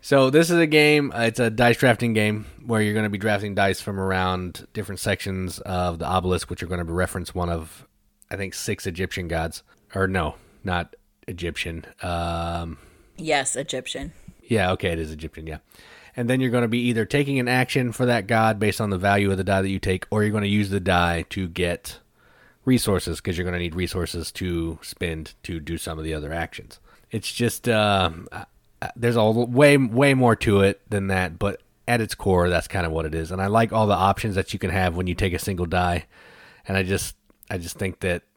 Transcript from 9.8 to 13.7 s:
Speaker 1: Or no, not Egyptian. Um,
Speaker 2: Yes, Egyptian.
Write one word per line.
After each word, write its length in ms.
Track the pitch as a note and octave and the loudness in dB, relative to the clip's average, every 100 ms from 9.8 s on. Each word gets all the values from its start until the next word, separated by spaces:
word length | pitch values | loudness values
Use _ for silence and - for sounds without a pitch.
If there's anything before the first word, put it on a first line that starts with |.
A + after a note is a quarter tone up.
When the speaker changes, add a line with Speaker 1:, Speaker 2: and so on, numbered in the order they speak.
| _ | _
Speaker 1:
Or 120 | F#2+ F#2+ | -2 0
no, 300 | F#2+ D#2 - _ _ | 0 -2 -6 _ _
not 320 | G2 F2 E2+ - _ _ - | -6 -4 -6 -14 _ _ -14
Egyptian. 580 | F2 E2+ D2+ F2 E2 - - | -8 -8 -6 -8 -8 -14 -12
Um, 800 | F#2 F2 E2+ E2+ E2 E2+ E2+ - - _ _ - | -6 -4 -4 -4 -4 -4 -6 -12 -18 _ _ -12
Speaker 2:
Yes, 360 | D#3 D3 C3+ | -2 0 0
Egyptian. 580 | B2 C#3 | -6 -6